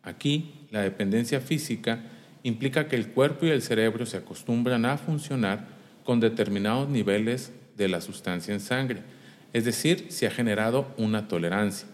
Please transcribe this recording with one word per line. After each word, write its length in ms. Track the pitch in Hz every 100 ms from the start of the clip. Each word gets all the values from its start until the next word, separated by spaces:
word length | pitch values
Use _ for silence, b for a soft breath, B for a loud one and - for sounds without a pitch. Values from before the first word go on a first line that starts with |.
Aquí, 480 | - - 143 151 160 - -
la 80 | 107
dependencia 600 | 98 98 98 110 117 139
física 600 | 131 - - 113 - 113 B B B B
implica 460 | 123 113 135 156 151
que 80 | 123
el 100 | 107
cuerpo 400 | - 143 156 165
y 40 |
el 120 | 147
cerebro 420 | - 113 110 113
se 120 | 117 95
acostumbran 680 | - 90 - 117 120 120
a 140 | 120 147
funcionar 720 | - 151 - 135 104 107 - B B B
con 160 | - 120
determinados 720 | 113 113 101 101 101 120 143
niveles 640 | 135 98 101 110 123 - - - -
de 100 | 98
la 140 | 87
sustancia 520 | - - - 90 82
en 60 | 101
sangre, 440 | - 127 135 120 - B B B B
es 120 | 120
decir, 420 | 113 117 151 180 -
se 180 | - 110
ha 60 |
generado 560 | - 117 104 110 127 135 -
una 320 | 110 107 104
tolerancia. 580 | 87 85 95 104 - -